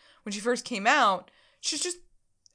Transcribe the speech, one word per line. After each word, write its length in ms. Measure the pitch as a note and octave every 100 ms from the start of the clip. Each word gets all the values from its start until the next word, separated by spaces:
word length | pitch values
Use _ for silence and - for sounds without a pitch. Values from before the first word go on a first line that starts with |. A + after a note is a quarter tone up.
| _ _
When 100 | G#3+
she 80 | G3+
first 240 | A3 A#3+ -
came 200 | G#3+ G#3+
out, 460 | D4 A3 F#3 - _ _ _
she's 180 | - D4+
just 160 | F4+ F4 - _ _ _ _